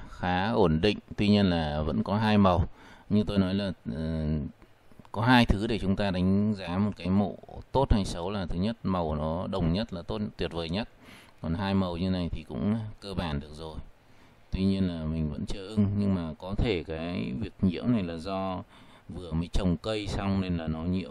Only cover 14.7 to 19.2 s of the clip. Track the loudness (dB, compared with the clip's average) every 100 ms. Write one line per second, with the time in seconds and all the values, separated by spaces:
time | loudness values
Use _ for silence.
14.7 | 2 0 -2 -4 -2 -2 -4 -6 -6 -4
15.7 | 2 2 2 2 2 -2 -8 -6 0 2
16.7 | 2 -2 -6 -4 -4 -4 -6 -8 0 0
17.7 | 2 2 2 0 -6 -6 -4 -4 -6 -10
18.7 | -16 -20 -20 -14 -12